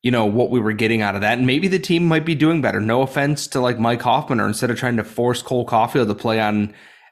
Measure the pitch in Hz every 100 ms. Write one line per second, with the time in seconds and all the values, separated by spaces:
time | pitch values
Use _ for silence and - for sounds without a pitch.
0 | 123 123 104 110 123 123 107 107 110 113
1 | 101 98 104 120 127 139 185 185 - 170
2 | 170 160 160 151 156 165 127 101 107 120
3 | 131 147 143 147 - 135 123 117 117 117
4 | 120 127 143 123 104 104 123 113 127 117
5 | 104 - 123 123 - 127 120 117 113 143
6 | 110 104 117 113 107 107 104 - - -
7 | _